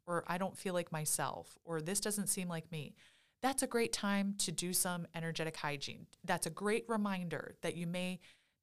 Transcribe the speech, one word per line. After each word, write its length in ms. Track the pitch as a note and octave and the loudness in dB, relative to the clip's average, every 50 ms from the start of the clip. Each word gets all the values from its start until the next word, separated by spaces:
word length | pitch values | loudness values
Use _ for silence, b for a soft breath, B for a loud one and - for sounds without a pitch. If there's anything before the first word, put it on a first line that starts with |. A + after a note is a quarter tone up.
| _ | _
or, 180 | F3 E3+ E3+ - | 0 0 0 0
"I 120 | - F3 F3+ | 0 0 0
don't 180 | G3 F#3 - | 0 -2 -2
feel 160 | - - F#3+ | -4 -2 0
like 180 | F3+ F3 E3+ - | 0 0 0 0
myself," 680 | D#3+ D#3 D#3 D3+ - - C#3+ - - - - - - - | -2 -2 2 2 2 2 2 0 -2 -4 -10 -14 -18 -16
or, 200 | _ E3 E3 D#3 | _ -4 -2 -2
"This 180 | D#3 E3+ G3+ G3+ | 0 0 0 2
doesn't 280 | - G#3+ G3+ G#3 F#3 - | 2 2 0 2 0 0
seem 200 | - G3 F3+ F3 | 0 0 0 -2
like 240 | E3+ D#3+ E3 - | -2 -4 -4 -4
me," 220 | E3 D#3 C3+ - - B B B B B B B B B | -6 -6 -6 -8 -12 B B B B B B B B B
that's 200 | - C4 C4+ C4+ | 0 2 4 2
a 40 | C4+ | 2
great 260 | B3+ - A#3 A3+ - | 2 4 2 4 4
time 400 | - - - G3+ G3+ G3+ G3 G3+ G3+ G3 | 2 2 2 2 4 4 2 2 0 0
to 120 | - F#3 | 0 0
do 220 | D#3+ - F3 F3+ | 0 0 0 2
some 340 | F3+ - - F3+ F3 F3 E3+ - - | 2 2 2 2 0 -2 -4 -6 -6
energetic 440 | E3 D#3+ E3 D#3 E3 D#3+ D#3+ D#3 - | -4 -4 -2 -2 0 -2 -2 -2 -2
hygiene. 480 | - D3 D3 C#3 - - - - - - - _ - | -2 -2 -2 -2 -4 -6 -8 -10 -14 -18 -18 _ -2
That's 220 | F3 F3+ E3 - | 0 0 2 0
a 120 | E3+ D#3 - G3 | -2 -2 0 2
great 240 | G#3 A3 A#3 A3+ - | 2 2 2 2 0
reminder 680 | A3+ G#3+ G#3 G3+ F#3+ F3+ F3+ E3 D#3+ B2+ - - - - | 0 2 2 2 0 0 -2 -2 -4 -4 -4 -8 -8 -4
that 160 | - E3 D#3 | -2 -2 -2
you 100 | E3+ F3 | 0 -2
may 320 | E3+ F3 F3+ F3+ F3+ F#3 F3 B B B B B B B B | -2 0 0 0 -2 -2 -6 B B B B B B B B